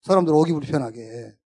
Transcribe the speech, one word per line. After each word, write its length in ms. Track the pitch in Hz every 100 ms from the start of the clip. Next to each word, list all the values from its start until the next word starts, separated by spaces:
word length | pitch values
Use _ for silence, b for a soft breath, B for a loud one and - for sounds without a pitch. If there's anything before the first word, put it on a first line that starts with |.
사람들 320 | - 190 170
오기 200 | 151 165
불편하게. 840 | 160 131 151 123 113 113 117 113 107